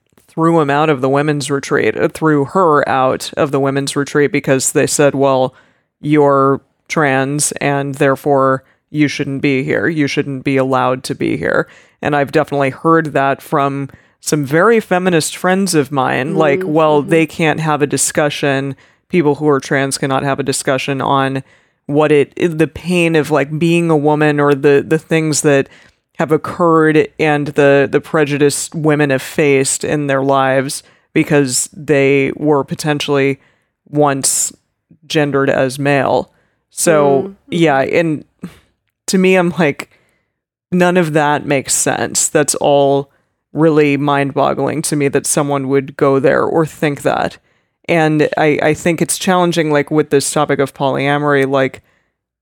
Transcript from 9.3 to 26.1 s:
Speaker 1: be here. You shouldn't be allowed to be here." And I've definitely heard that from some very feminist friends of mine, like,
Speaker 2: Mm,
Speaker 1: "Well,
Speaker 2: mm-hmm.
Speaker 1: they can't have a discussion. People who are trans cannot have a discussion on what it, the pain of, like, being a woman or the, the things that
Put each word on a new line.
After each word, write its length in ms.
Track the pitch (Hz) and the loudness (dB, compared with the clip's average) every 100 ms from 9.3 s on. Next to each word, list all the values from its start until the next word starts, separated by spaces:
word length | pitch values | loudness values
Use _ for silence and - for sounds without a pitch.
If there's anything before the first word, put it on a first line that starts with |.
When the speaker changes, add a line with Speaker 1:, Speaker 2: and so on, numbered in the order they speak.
| 135 | -2
Speaker 1:
be 220 | 147 131 | -2 0
here. 240 | 151 110 107 | 0 -2 -2
You 200 | 160 143 | -2 -2
shouldn't 360 | 147 139 135 | -2 -4 -6
be 140 | 139 135 | -2 0
allowed 460 | 131 127 127 131 - | 0 0 0 -2 -6
to 100 | 131 | -6
be 220 | 110 - | -4 -4
here." 320 | - - - - _ _ | -2 -2 -4 -12 _ _
And 140 | - 147 | -4 -2
I've 140 | 139 | 0
definitely 380 | 156 143 143 135 | -2 -2 -2 -2
heard 420 | 127 165 165 156 | -2 2 2 2
that 280 | 143 139 131 | 0 0 -2
from 480 | - 156 139 139 135 - _ _ | -4 -2 -2 -4 -8 -14 _ _
some 240 | - 156 | -4 -2
very 360 | 135 160 208 226 | 0 2 4 2
feminist 560 | - 180 185 165 - - | 2 -2 2 0 -2 -4
friends 360 | 180 190 196 165 | -2 0 0 0
of 160 | 131 | 0
mine, 440 | 143 131 135 139 196 | -2 -2 -2 -2 0
like, 240 | 156 139 | 0 0
Speaker 2:
Mm, 40 | - | 0
Speaker 1:
"Well, 280 | 156 156 151 | 0 2 2
Speaker 2:
mm-hmm. 100 | 143 | 2
Speaker 1:
they 140 | 165 160 | 0 0
can't 320 | - 160 147 | 0 -2 0
have 200 | 160 147 | -2 -2
a 60 | 143 | -2
discussion. 880 | 139 - - 147 - 143 135 139 135 _ _ _ | -2 -2 -2 -2 -2 -2 -2 -4 -10 _ _ _
People 280 | 180 147 139 | 0 0 0
who 120 | 151 | 0
are 140 | 135 | 0
trans 360 | - 143 139 - | 0 -2 -2 -4
cannot 260 | 139 135 | -2 -2
have 160 | 139 139 | -2 -2
a 40 | |
discussion 560 | 135 131 - 131 - 139 | -4 -4 -2 -2 -2 -4
on 420 | - 139 135 135 - _ _ _ - | 0 0 0 -4 -10 _ _ _ -4
what 260 | 147 151 | 0 4
it, 220 | 151 139 - | 2 2 -2
the 320 | 180 156 156 | -2 0 -2
pain 480 | - 165 180 165 160 | -4 -2 0 2 0
of, 160 | 135 | 0
like, 260 | 147 139 156 | 0 -2 -2
being 320 | 170 170 170 | 0 2 2
a 60 | 156 | 0
woman 440 | 147 151 151 147 | 2 2 2 2
or 120 | 143 | 2
the, 300 | 143 147 143 107 | 2 4 2 2
the 140 | 156 | -2
things 420 | - 160 156 143 | 0 -2 0 0
that 260 | 156 139 135 - - _ _ | 2 2 0 -10 -20 _ _